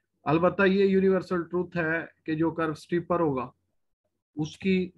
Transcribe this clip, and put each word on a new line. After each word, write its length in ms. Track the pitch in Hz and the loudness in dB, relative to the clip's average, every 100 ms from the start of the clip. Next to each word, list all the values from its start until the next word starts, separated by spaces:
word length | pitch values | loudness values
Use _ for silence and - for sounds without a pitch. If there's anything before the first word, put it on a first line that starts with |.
| _ _ 139 | _ _ 0
अलबत्ता 400 | 160 180 180 196 | 2 2 2 2
ये 200 | 196 196 | 4 4
universal 560 | 190 190 185 175 180 | 4 4 2 0 -6
truth 320 | 170 180 175 170 | -4 -4 -4 -4
है 240 | 160 165 151 _ - | -4 -4 -8 _ -6
कि 100 | 156 | -2
जो 160 | 165 | -2
curve 200 | 165 160 151 | -2 -4 -6
stripper 460 | - 175 170 175 | -4 -4 -2 -2
होगा 300 | 160 131 131 _ _ _ _ _ _ _ _ 147 | 0 -2 -8 _ _ _ _ _ _ _ _ -8
उसकी 560 | 156 - 190 185 175 | -8 -4 0 0 -2